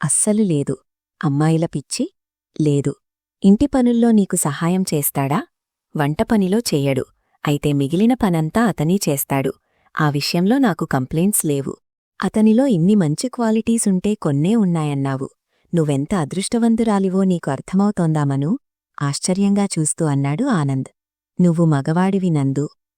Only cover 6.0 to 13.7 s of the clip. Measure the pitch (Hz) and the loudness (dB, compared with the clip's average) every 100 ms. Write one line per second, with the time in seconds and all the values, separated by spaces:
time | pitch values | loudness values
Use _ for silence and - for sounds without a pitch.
6 | 147 156 220 220 185 208 - 156 139 131 | -2 -2 0 0 2 -2 -2 -2 0 -2
7 | - _ _ _ - 147 151 143 139 165 | -6 _ _ _ -4 -2 0 0 0 2
8 | 226 254 208 165 156 214 226 - 156 196 | 2 2 0 0 -2 0 0 0 0 0
9 | - 139 - 139 135 - _ _ _ - | 0 -4 -2 -2 -2 -6 _ _ _ -2
10 | 151 143 - 170 190 269 254 160 160 139 | -2 0 -2 0 2 2 2 0 -2 -2
11 | 131 156 185 - 165 139 135 - _ _ | -2 0 0 0 -2 -2 -4 -10 _ _
12 | _ - 190 220 220 220 277 180 175 214 | _ -6 -4 2 4 4 4 2 4 4
13 | 156 156 247 - 226 220 226 | 2 0 -4 -4 -2 0 0